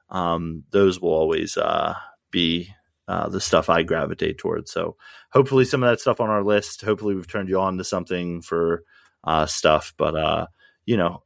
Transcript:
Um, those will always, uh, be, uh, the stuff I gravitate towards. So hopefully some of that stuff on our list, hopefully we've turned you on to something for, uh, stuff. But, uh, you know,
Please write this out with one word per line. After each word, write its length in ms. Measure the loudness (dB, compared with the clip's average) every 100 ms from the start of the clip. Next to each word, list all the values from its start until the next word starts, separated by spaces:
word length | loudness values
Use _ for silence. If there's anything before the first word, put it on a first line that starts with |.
| _
Um, 540 | -4 -2 -2 -4 -10 -2
those 280 | 4 4 4
will 140 | 2
always, 420 | 2 2 0 -2 -2
uh, 400 | 0 0 -2 -4 -12 _ _
be, 380 | 0 0 0 -4 -16 _ _ -6
uh, 220 | -4 -4
the 100 | -4
stuff 300 | 2 2 4
I 140 | 2
gravitate 540 | 2 -2 -2 -4 -4 -4
towards. 320 | -4 -4 -6
So 280 | -6 -6 -8 -20 -20 -2
hopefully 320 | 0 4 4
some 180 | 2 2
of 80 | 2
that 120 | 2
stuff 180 | 0 0
on 100 | 0
our 140 | 0
list, 380 | 2 2 0 -6
hopefully 340 | -2 -2 -2 -4
we've 100 | -4
turned 220 | -6 -2
you 140 | 0
on 160 | 0 -2
to 80 | -4
something 560 | -4 -4 -4 -4 -6
for, 420 | -4 0 0 0 -6 _ _ _
uh, 220 | -2 0 0
stuff. 480 | 2 4 2 0 -4
But, 200 | -2 0
uh, 300 | -2 -2 -4 _ _ _ -2
you 120 | 0
know, 260 | 0 -2